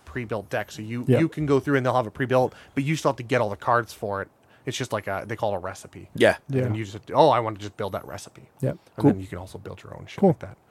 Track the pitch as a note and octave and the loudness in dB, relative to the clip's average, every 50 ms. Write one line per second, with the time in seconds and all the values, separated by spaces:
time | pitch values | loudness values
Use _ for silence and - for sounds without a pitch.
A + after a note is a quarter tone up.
0 | _ - - B2+ A#2+ G#2 A#2 G#2 G2 - - A2+ G#2 - - - A2 A2 A#2+ B2 | _ -10 -8 -8 -6 -6 -6 -6 -6 -4 -4 -4 -4 -6 -10 -12 -10 -8 -6 -2
1 | A#2+ C3+ B2 - E3 D#3 - D#3 D#3 C#3+ C#3+ C3+ C3+ C#3+ C#3 C3 B2 B2+ A#2+ B2+ | 2 4 4 6 4 2 0 -2 0 2 2 2 4 2 0 2 2 2 2 0
2 | A#2+ G#2 - - C3+ A#2 B2+ B2+ B2+ - - - - - _ C#3 C#3 D3+ D#3+ D3 | 0 -2 -4 -4 0 2 4 2 2 2 -2 -10 -20 -6 _ -4 -2 -2 -2 0
3 | - D3 C3+ - A#2+ A2 B2+ B2 A2+ G#2 G2+ - - C3 A#2 A#2+ A2+ - - - | 0 0 0 -2 -2 0 2 2 2 0 -2 -2 0 2 2 2 0 -2 -8 -8
4 | A2+ G2+ G2 G2 F#2 - _ _ _ _ _ _ _ C3+ - - C3 - A2+ G#2+ | -6 -4 -4 -4 -6 -8 _ _ _ _ _ _ _ -8 -6 -6 -4 -4 -4 -4
5 | - G2+ G2 F#2 - G#2 A2+ - A#2 G#2+ G2+ F2+ F2+ F#2+ F#2+ - - - - - | -4 -4 -6 -6 -6 -6 -6 -4 -2 -2 -2 -4 -6 -8 -10 -12 -16 -18 -18 -20
6 | F#2+ - - - A#2+ G2+ F2 - _ - C3+ B2+ A2 G#2 G#2+ A2 A2 F#2+ G#2+ G#2 | -18 -10 0 4 6 6 4 4 _ -4 -2 0 0 0 -2 -4 -6 -8 -10 -14
7 | - - - C3 D#3+ D3 A#2 A#2+ A2+ A2 G#2+ G2 G#2 G#2 - - G#2 F2+ F#2+ F#2 | -10 0 4 6 6 6 6 4 0 -2 -6 -8 -10 -12 -8 -8 -6 -6 -6 -8
8 | - C2 D2+ - - - - - - - _ - C3 C3 - - _ _ _ - | -8 -10 -12 -14 -14 -16 -20 -20 -20 -20 _ -6 -4 -4 -4 -6 _ _ _ 4
9 | - C#3+ G2 F#2+ F#2+ - F2+ F2 F#2 G2 - F#2+ - F#2+ F2+ - - - - - | 4 4 4 4 -2 -8 -10 -10 -10 -12 -14 -14 -14 -14 -14 -14 -16 -16 -16 -16
10 | - - - - G3+ F#3 B2 - - G2 - - _ _ | -16 -16 0 4 4 4 4 2 -4 -14 -16 -20 _ _